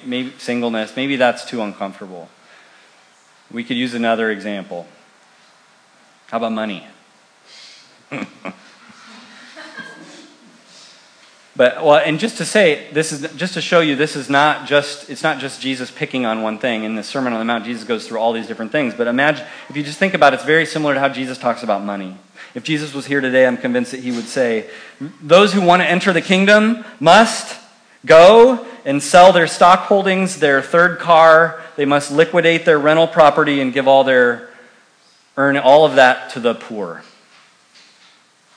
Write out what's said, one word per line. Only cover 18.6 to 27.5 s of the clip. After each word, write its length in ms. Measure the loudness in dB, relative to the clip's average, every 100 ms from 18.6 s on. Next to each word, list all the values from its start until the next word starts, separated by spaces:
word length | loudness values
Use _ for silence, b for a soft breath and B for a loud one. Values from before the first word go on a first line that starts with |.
| -8
things. 220 | -6 -6
But 140 | -4 -4
imagine, 360 | -2 -2 -4 -10 B B
if 80 | -10
you 60 |
just 160 | -10 -6
think 160 | -4
about 200 | 2 2
it, 20 | 2
it's 100 | 0
very 220 | 0 0
similar 260 | -4 -2
to 60 | -2
how 100 | -2
Jesus 300 | -4 -8 -6
talks 240 | -6 -4
about 200 | -4 -4
money. 320 | -6 -10 -12 -16 _ B B
If 100 | -14
Jesus 280 | -6 -6 -6
was 120 | -10 -4
here 160 | -4
today, 240 | 0 2 2
I'm 120 | 2
convinced 340 | -4 -4 -4
that 80 | -8
he 120 | -8
would 140 | -8 -6
say, 420 | -4 -2 -4 -6 B B B -16 -16
"Those 320 | 2 4 4
who 80 | 2
want 220 | 2 2
to 40 | 2
enter 240 | 0 0
the 100 | -2
kingdom 640 | 0 0 4 4 2 -2 B B
must 560 | 4 6 4 -2 -12